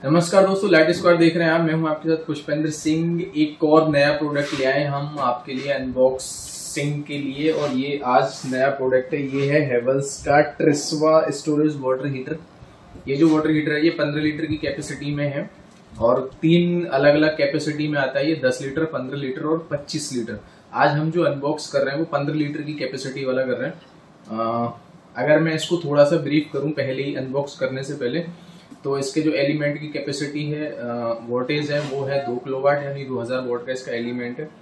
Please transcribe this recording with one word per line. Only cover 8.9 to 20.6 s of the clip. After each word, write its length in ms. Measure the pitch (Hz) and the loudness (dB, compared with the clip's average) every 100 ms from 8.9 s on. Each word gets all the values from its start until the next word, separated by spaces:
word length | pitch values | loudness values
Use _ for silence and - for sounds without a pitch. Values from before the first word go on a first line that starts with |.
| 127 127 | 2 2
है, 220 | 151 139 135 | -2 -2 0
ये 100 | 139 | 2
है 240 | 147 143 | 2 4
Havells 360 | 123 117 135 139 - - | 0 2 0 0 -8 2
का 280 | 143 - - | 4 4 2
Trisva 720 | 160 143 - 156 156 156 160 | 2 2 -2 0 4 4 4
Storage 460 | 147 - 147 151 143 | -2 -2 2 2 0
water 300 | 131 127 143 | -2 0 -2
heater। 300 | 131 131 160 - - - - - - - | -4 -6 -10 -12 -20 -20 -20 -20 -18 -4
ये 80 | 139 | 4
जो 200 | 160 156 | 4 4
water 140 | 156 | 4
heater 220 | 156 151 | 2 2
है, 120 | 147 | 2
ये 60 | 160 | 2
पन्द्रह 320 | 160 147 147 | 2 -2 0
लीटर 240 | 151 151 160 | -2 -2 -4
की 100 | 151 | -2
capacity 580 | 147 135 147 139 143 | -4 -6 -8 -8 -6
में 200 | 147 143 | -2 -2
है 160 | 139 - - - - - - | -4 -8 -14 -20 -20 -20 -2
और 320 | 113 127 131 - | 2 2 0 -2
तीन 420 | 160 175 175 175 | 4 4 4 0
अलग-अलग 520 | 170 135 147 147 151 - | 0 2 4 6 4 2
capacity 520 | 139 156 151 147 151 | 0 0 -2 -2 -2
में 100 | 147 | 0
आता 200 | 135 143 | 0 0
है। 100 | 143 | 0
ये 120 | 156 | 2
दस 140 | 131 - | 0 0
लीटर, 220 | 139 143 | -4 -2
पन्द्रह 340 | 160 135 127 139 | -2 -4 -6 -6
लीटर 240 | 135 131 | -6 -6
और 260 | 151 165 - | -2 -4 -4
पच्चीस 420 | 143 - 151 - | -8 -6 -8 -6
लीटर। 280 | 131 110 104 - - | -6 -6 -8 -12 -20